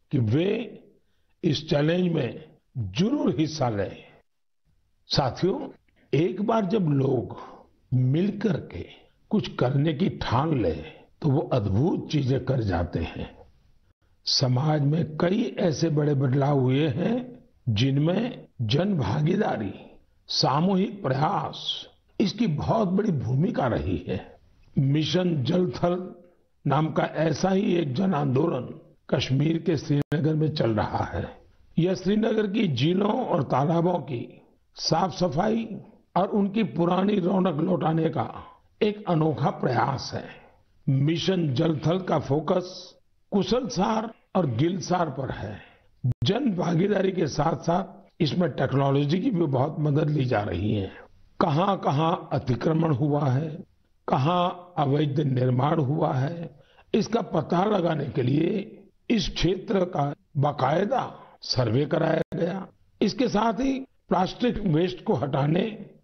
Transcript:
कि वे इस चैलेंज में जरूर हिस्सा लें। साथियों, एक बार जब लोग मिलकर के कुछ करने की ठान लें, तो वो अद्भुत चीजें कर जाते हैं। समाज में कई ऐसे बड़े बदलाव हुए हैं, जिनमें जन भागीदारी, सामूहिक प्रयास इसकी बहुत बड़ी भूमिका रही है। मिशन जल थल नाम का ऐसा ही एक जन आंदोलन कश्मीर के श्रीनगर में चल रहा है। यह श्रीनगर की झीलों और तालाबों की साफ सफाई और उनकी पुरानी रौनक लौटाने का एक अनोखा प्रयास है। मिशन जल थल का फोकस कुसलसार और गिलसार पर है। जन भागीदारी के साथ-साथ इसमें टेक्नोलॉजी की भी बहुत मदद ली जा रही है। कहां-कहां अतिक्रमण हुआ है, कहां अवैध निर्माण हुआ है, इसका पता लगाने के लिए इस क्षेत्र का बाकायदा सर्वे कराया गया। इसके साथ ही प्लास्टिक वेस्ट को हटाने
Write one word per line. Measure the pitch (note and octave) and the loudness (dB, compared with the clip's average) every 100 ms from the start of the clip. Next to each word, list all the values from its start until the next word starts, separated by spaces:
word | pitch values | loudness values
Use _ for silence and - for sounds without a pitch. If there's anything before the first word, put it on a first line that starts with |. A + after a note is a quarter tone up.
| - | -4
कि | C#3+ | 0
वे | A2 C3 F#3 A3+ A#3 - - _ _ _ _ _ | 2 2 2 -2 -6 -12 -20 _ _ _ _ _
इस | F3 A#2+ - | -2 0 0
चैलेंज | D3 D3+ F3 F3+ | 2 2 2 2
में | D#3 A#2+ - - - _ C3 | 0 -4 -6 -16 -20 _ -8
जरूर | G2+ G2 G#3 D4 C4 D#3 | -6 0 0 2 0 0
हिस्सा | D#3 - B2 | -2 -2 -2
लें। | G2+ F2+ - - - _ _ _ _ _ _ _ _ - | -2 -4 -8 -20 -20 _ _ _ _ _ _ _ _ -4
साथियों, | - C3+ - F3 C4 C4 - _ _ - | 0 0 0 -2 -2 -6 -16 _ _ -4
एक | C#3 F3+ A3 | 0 0 0
बार | G#3+ A3+ F#3+ | 0 0 2
जब | G#3+ | 0
लोग | E3 C#3 C3+ B2 - - - - - _ - | 2 2 2 0 -2 -10 -16 -20 -20 _ -4
मिलकर | B2 B2+ D3 G3+ - A3 C#3 | 0 2 2 0 0 -2 -2
के | - F2 - - - _ - | -6 -12 -14 -16 -20 _ -2
कुछ | G#3+ - | -2 -2
करने | - B2+ C#3 D#3 | -2 0 2 2
की | C#3 G3 | 2 0
ठान | - - A2+ D#3 C#3 | -2 -2 0 0 0
लें, | F#2 D2+ D2+ - - - | 0 -2 -8 -18 -20 -4
तो | D#3 | 0
वो | C3 | 0
अद्भुत | - C#3 G2+ F#2+ E3 C4+ - | 2 0 2 2 2 0 -2
चीजें | D3+ B2+ C3+ | -2 0 0
कर | - B2 | 0 -2
जाते | G#2 E2+ E2+ F2 | 0 -2 -2 -4
हैं। | E2 - - - - _ _ _ _ _ _ _ | -6 -8 -12 -12 -20 _ _ _ _ _ _ _
समाज | - - B2+ B2 D3+ D3+ | -4 0 2 2 2 2
में | C#3 D#3+ D3+ - | 2 0 -2 0
कई | F3 G#3+ E4 - | 0 2 -2 0
ऐसे | F#3+ D3 E3 | 0 2 0
बड़े | D3 D3 | 2 2
बदलाव | C#3 C3+ C3+ C#3 C#3+ | 2 2 2 2 2
हुए | B2+ C3 D#3 | 2 2 0
हैं, | A2+ G#3 B3 B3+ - - _ - | 0 0 -2 -4 -14 -20 _ -2
जिनमें | G2+ C3+ C#3 D3+ F#3+ A#3+ - - - | 2 2 2 2 0 -2 -8 -16 -6
जन | A2 C#3+ F#3+ F#3 | -2 0 2 0
भागीदारी, | B2 D3+ D3+ G#3+ F3+ C3 G2+ - - - _ _ - | 0 0 2 2 0 -2 -4 -8 -16 -20 _ _ -8
सामूहिक | - A#2+ C#3 F3+ F#3+ G#3+ G#3+ | 0 2 4 2 2 0 -2
प्रयास | C3+ C3 D#3 F3+ A2+ - - - - _ _ - | -2 0 0 -2 -4 -8 -8 -8 -10 _ _ -2
इसकी | G3 - A3+ | -2 0 0
बहुत | D3 F#2 G#3+ G3+ | 0 0 0 2
बड़ी | F#3+ A3+ | 0 0
भूमिका | D3+ A2 C3 F#3+ - C3+ | 0 0 0 0 0 0
रही | G2+ - F2+ - | 0 -2 -4 -4
है। | - - - _ _ - - | -8 -8 -20 _ _ -6 0
मिशन | C3+ D3 D3+ F3+ F3+ D#3 | 2 2 2 0 0 0
जल | A#2 F3+ F3+ | 0 2 2
थल | - F3 F3+ F#3 - - _ _ _ D3 | 0 -2 -2 -4 -14 -20 _ _ _ 0
नाम | C#3 D#3+ | 2 2
का | D#3+ | 0
ऐसा | D#3 D3+ D#3 C#3 F#3 | -2 0 -2 2 2
ही | F#3+ G#3 F3 | 2 2 0
एक | D3+ | 0
जन | B2 F#3+ | -2 0
आंदोलन | D#3 C#3+ B2+ E3 C#3 - - - _ - | 0 0 2 0 -2 -6 -14 -20 _ -4
कश्मीर | D#3 - C3+ D3+ E3 | -2 0 0 2 0
के | - D#3 | 0 -2
श्रीनगर | - C#3+ - D3 C#3+ | 0 0 0 0 0
में | D#3 D3+ | 2 0
चल | - B2 | 0 0
रहा | G#2 G2 - | 0 0 -2
है। | G2+ - - - - _ _ - | -4 -4 -8 -10 -20 _ _ 0
यह | E3+ | 0
श्रीनगर | F#3 F3+ G#3+ A3 A3 G#3 | 0 0 2 2 0 0
की | G#3 G3+ | 0 0
झीलों | A#2+ D3 F#3 G#3 C4 A#3 | 2 2 2 2 0 0
और | F3 | 0
तालाबों | C3+ C3 D3 E3 E3+ F3 | 0 0 2 2 2 0
की | C#3 A#2+ - - - _ _ | -4 -8 -8 -14 -20 _ _
साफ | - - D#3 F#3 | -8 0 2 0
सफाई | - F3+ C#3 A3 A3+ A3+ F#3 - - _ E3+ | 0 -2 0 0 0 -2 -8 -14 -20 _ 0
और | G3 | 0
उनकी | A3 G3 G#3+ | 2 0 0
पुरानी | F#3 D3+ F3 F3+ G3+ G#3 | -2 0 0 2 2 2
रौनक | E3+ G3 F#3 D3 | 2 2 2 2
लौटाने | F3+ E3+ D#3 D#3+ D#3+ | 0 2 2 2 2
का | - A2+ - - - _ - | 0 -4 -6 -16 -20 _ -2
एक | G#3+ G#3 - | -2 0 0
अनोखा | D#3+ D#3+ A#2+ D3+ | 2 2 2 -2
प्रयास | G3+ D3+ C3 A#2+ C3 - | 0 -2 0 0 -2 -6
है। | - - - - _ _ _ - | -10 -10 -16 -20 _ _ _ -2
मिशन | C3+ C#3+ E3 - F#3 D#3+ | 2 2 0 0 0 0
जल | A#2+ D#3+ D3+ D#3 | 0 0 0 0
थल | F#3 | -2
का | F#3 D#3+ | 0 -2
फोकस | - C#3 D#3 F#3 F3+ - - - _ _ - | 0 -2 0 -2 -2 -12 -18 -20 _ _ -4
कुसलसार | G3+ F3+ A#3 A3+ - F#3 A3 G#3+ - _ | -2 0 0 -2 -2 0 0 -4 -12 _
और | - D#3 | 0 0
गिलसार | A2 E3 F#3+ - F3 E3 | 2 0 0 -2 0 0
पर | C3 C3 | -4 -6
है। | - G#2 G2+ - _ _ _ B2+ - | -6 -8 -10 -16 _ _ _ -2 0
जन | A#2+ G#3+ C#4+ | 0 2 0
भागीदारी | E3+ E3 E3 G3+ G3 F#3+ | 0 0 2 2 2 0
के | E3+ D#3+ | 0 -2
साथ-साथ | - D3+ - - F3 F#3+ - - - | 0 -2 -2 0 0 0 -10 -14 -2
इसमें | D3+ F3+ E3+ | 0 2 0
टेक्नोलॉजी | - C3+ C3+ C#3 C#3 C#3+ F3+ | 0 0 2 2 2 2 2
की | B3+ | 0
भी | F3 D#3+ | 0 0
बहुत | C3 C#3+ D#3 | 2 0 0
मदद | D3+ C#3+ D3+ | 0 2 2
ली | D3+ | 0
जा | B2 A2 | 2 0
रही | G2+ F2+ G#2 | 0 -2 0
है। | G#2+ F#2+ - - - - - | 0 -2 -8 -20 -20 -14 -2
कहां-कहां | F#3 D3 G3 F#3+ G3+ C#3+ D#3+ G3+ - | 0 2 2 0 0 2 2 0 -2
अतिक्रमण | C#3 - A#2+ E3 D#3+ E3 | -4 -2 0 2 2 2
हुआ | C3 D3 D3 | 2 2 2
है, | D3 B2+ D#3+ D#3+ - _ _ _ - | 2 0 -2 -8 -14 _ _ _ -2
कहां | E3 C3+ F3+ F3 F3+ - - | 0 2 2 0 -2 -10 -2
अवैध | C#3 C#3+ D3+ C#3+ | 0 2 2 0
निर्माण | C#3+ B2 B2+ B2 C#3 E3 | 0 2 2 2 2 2
हुआ | B2+ D#3 D3+ | 0 0 0
है, | C#3 C#3 E3+ E3+ - - _ _ | 0 -2 -4 -10 -14 -20 _ _
इसका | A3+ - A3 | 0 2 -2
पता | G3+ F3 C3+ F3 | 0 -2 0 0
लगाने | G3+ G#3 E3+ D#3 | 2 2 0 0
के | B2+ - | -4 -2
लिए | B2+ C#3+ E3+ F#3+ - - - _ - | 0 2 2 -2 -6 -14 -20 _ 0
इस | A#3 D#3 | 0 0
क्षेत्र | - D#3+ G3 - G3 | 0 0 0 0 0
का | F3+ E3+ C#3+ D3+ _ C#3+ | 0 0 -2 -4 _ 0
बाकायदा | C#3+ C#3 C3 D#3+ G#3 B3+ C#3+ - - - | 0 2 0 2 0 -2 -4 -10 -20 -16
सर्वे | - - A#2 A#2 D3 | -6 0 2 2 2
कराया | E3 D#3 D#3+ - - | 0 2 0 -2 -4
गया। | E3+ F#3 F#3 _ _ - | -4 -4 -10 _ _ -2
इसके | G#3 - A#3+ | -2 0 0
साथ | G3 A3+ | 2 0
ही | G#3 C4+ C4 | 0 -2 -2
प्लास्टिक | - _ - F3+ F#3 - A#3+ - | -6 _ -2 0 0 0 -2 0
वेस्ट | G3 D3+ F#3 - | 2 2 2 -2
को | - | -2
हटाने | E3 C3 C3+ C#3+ E3 A3+ G#3 - - | 0 0 0 2 2 0 -6 -16 -14